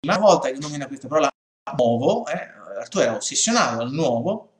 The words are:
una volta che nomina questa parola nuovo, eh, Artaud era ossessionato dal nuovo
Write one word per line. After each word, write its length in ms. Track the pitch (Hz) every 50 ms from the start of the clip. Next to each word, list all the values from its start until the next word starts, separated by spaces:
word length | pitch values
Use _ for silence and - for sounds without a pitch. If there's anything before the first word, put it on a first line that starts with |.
una 160 | - 170 - 190
volta 320 | 214 202 175 170 165 135
che 80 | 131 135
nomina 280 | 151 147 147 147 139
questa 220 | 131 139 123 - 131
parola 220 | 151 156 147 139 _ _ _ _ _ _ _ - -
nuovo, 500 | - 123 117 120 113 131 180 214 240 233
eh, 320 | - - - - - - 104 98 - 101 98
Artaud 240 | - - - - -
era 120 | 117 110
ossessionato 600 | 104 - - 139 - - 220 233 233 175 123 117
dal 160 | 113 117 123
nuovo 600 | 139 156 160 131 117 117 123 185 214 220 - _ _